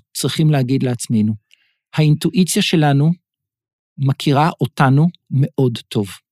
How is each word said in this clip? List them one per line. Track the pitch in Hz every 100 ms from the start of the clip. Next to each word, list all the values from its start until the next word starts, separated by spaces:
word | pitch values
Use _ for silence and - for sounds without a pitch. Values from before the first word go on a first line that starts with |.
| -
צריכים | - 135 - 156
להגיד | 147 127 131
לעצמנו, | 127 120 - 113 107 104 _ _ _ _ _
האינטואיציה | - 151 147 165 - 185 214
שלנו | 190 170 151 139 151 180 _ _ _ _ _ _ _ -
מכירה | 135 - - 135 151 -
אותנו | 135 - 139 139 170 - -
מאוד | 135 147 - 131 113 -
טוב. | 117 98 - _